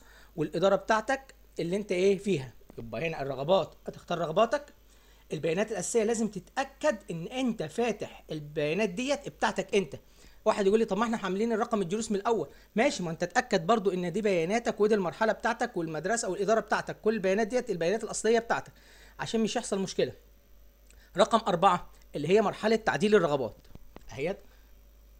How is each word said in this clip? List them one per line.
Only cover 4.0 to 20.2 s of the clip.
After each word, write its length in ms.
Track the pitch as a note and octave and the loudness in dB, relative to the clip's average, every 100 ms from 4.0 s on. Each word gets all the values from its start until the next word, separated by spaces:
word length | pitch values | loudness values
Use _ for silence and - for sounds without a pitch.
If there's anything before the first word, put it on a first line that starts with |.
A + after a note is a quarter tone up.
| - E3 | -6 -4
رغباتك. 560 | D#3+ E3 A3+ D4 - - _ - - - - | 0 2 2 0 -6 -20 _ -20 -20 -20 -10
البيانات 380 | D#3+ D#3+ E3+ A3 | -4 0 0 -2
الأساسية 320 | G#3 - A#3 | -4 -2 0
لازم 240 | G#3+ A3+ G#3+ | 2 0 -2
تتأكد 720 | F#3 - C4+ C4+ - D4+ G#3 - | -4 -8 -6 -6 -2 -2 -2 -6
إن 160 | E3 F3 | -10 -8
أنت 360 | B3+ B3+ A3 | -4 -4 -4
فاتح 600 | D#3 - A#3+ - - - - | -4 -2 -2 -2 -8 -14 -12
البيانات 580 | D#3 D3 D#3 D3 F3+ A3 | -10 -6 -2 0 0 -2
ديت 400 | F3+ C4 C#4 - | -2 -2 -4 -6
بتاعتك 460 | - - - - G#3 | -4 -2 -2 0 0
أنت. 200 | D#3+ B2 - - - - G#3+ | 0 -6 -16 -20 -20 -4 0
واحد 220 | G#3 G3 | 2 4
يقول 120 | A3 | 4
لي: 60 | A3 | 2
"طب 120 | F#3+ | 0
ما 60 | A3+ | 0
إحنا 120 | A#3 | -2
عاملين 340 | F#3+ F#3+ A#3 | -2 -2 -2
الرقم 280 | G#3+ A#3 G#3+ | -2 -2 -2
الجلوس 300 | E3+ G#3+ A3+ | -2 -4 -2
من 60 | G3 | -2
الأول." 300 | - A3 C#3+ - - G#3 | 0 -2 -4 -12 -4 0
ماشي، 280 | G3 - | 0 0
ما 80 | E3+ | -6
أنت 120 | D#3+ | -4
اتأكد 440 | E3+ B3+ - F#3+ E3 | -2 -2 0 0 2
برضو 240 | A#3 F#3+ | 2 2
إن 200 | F3+ F3+ | -2 -2
دي 100 | F#3+ | 0
بياناتك 580 | G#3 F3+ E3 A#3 A#3 - | 2 2 2 0 -2 2
ودي 160 | G#3 G#3+ | 2 2
المرحلة 380 | F3 - A3 | 0 0 0
بتاعتك 440 | G#3 A3+ A#3 A#3 F#3 | 0 -2 -2 -4 -4
والمدرسة 520 | D#3+ D3+ F#3 A3+ G#3 | -4 -4 -2 -2 -2
والإدارة 300 | F3+ G3 A3+ | -2 2 2
بتاعتك، 420 | G#3+ F#3+ E3+ - | 2 -2 -2 -4
كل 120 | G#3+ | -2
البيانات 340 | A3+ F#3 G3 A3 | 0 2 2 0
ديت 220 | B3 A#3+ | -2 -2
البيانات 340 | F3 E3 A3 | -2 0 -2
الأصلية 360 | G#3+ F3+ A3 A3+ | -4 -2 2 2
بتاعتك 320 | A3+ C#3+ - - - - - - | 2 -2 -4 -16 -20 -20 -20 -10
عشان 200 | D3 A3+ | -4 0
مش 140 | G#3+ A#3+ | 0 -2
يحصل 240 | - G3 | -2 -2
مشكلة. 340 | F#3 - C3+ - | -2 0 -2 -4